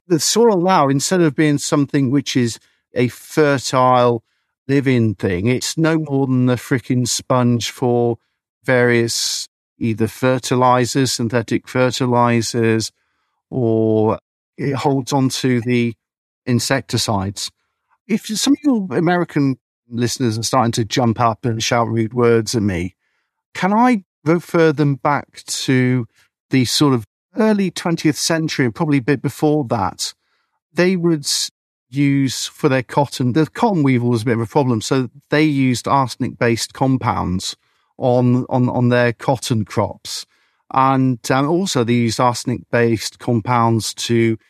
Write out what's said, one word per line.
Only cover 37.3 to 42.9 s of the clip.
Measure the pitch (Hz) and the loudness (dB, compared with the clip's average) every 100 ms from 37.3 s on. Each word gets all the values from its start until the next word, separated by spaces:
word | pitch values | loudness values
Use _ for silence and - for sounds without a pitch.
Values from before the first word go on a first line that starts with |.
| 92 - - _ _ _ - | -4 -6 -12 _ _ _ -4
on, | 127 123 123 123 - | 0 2 2 0 0
on, | 131 123 | -2 0
on | 127 123 | 0 2
their | 123 120 | 2 2
cotton | - - 131 - 113 | 0 -2 -2 -2 -4
crops. | 98 - 98 - - - - _ _ _ - | -2 -4 -4 -6 -14 -14 -14 _ _ _ -6
And, | 131 135 135 131 120 - | 0 2 2 0 -2 -2
um, | 135 147 | -2 0
also | 175 196 131 | -2 -2 -2
they | 117 | 0
used | 120 117 107 | 0 0 2
arsenic-based | 127 120 - 98 - 117 117 | 0 0 -4 -8 -2 0 2